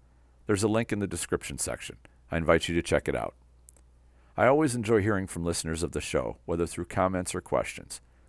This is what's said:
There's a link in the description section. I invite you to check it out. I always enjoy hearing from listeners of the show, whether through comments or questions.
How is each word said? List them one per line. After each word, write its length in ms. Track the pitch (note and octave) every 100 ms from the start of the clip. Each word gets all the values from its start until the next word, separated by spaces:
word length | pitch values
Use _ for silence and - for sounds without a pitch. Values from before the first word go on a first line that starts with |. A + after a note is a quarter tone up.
| _ _ _ _ -
There's 160 | G2+
a 60 | G#2+
link 240 | G#2+ A#2
in 60 | G#2
the 80 | G2
description 500 | F2 - F2 - C2+
section. 400 | - A#1 - - - _ -
I 80 | E2+
invite 320 | D#2 E2 -
you 60 | E2+
to 80 |
check 240 | - C#2+ -
it 80 | C2
out. 180 | G1+ - _ _ - - - _ _ _ _ -
I 80 | A2+
always 300 | C#3+ D#3 A#2+
enjoy 260 | G#2+ A2+
hearing 240 | G#2 G2 F#2
from 200 | F2 E2+
listeners 360 | E2 D#2+ D#2+
of 120 | E2
the 80 | D2+
show, 360 | - D2+ A#1 - -
whether 220 | E2+ E2
through 180 | - F2
comments 480 | - F#2 F#2 F2+
or 80 | F#2
questions. 600 | - B1+ - - - - _ _